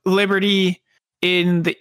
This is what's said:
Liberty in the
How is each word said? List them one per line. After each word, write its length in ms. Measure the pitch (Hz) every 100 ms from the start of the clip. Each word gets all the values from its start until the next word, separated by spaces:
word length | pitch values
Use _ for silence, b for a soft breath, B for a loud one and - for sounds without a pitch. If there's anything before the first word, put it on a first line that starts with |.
| 190
Liberty 760 | 190 202 196 202 196 185 180 _ _ _ _
in 420 | 180 180 175 175
the 120 | 165 -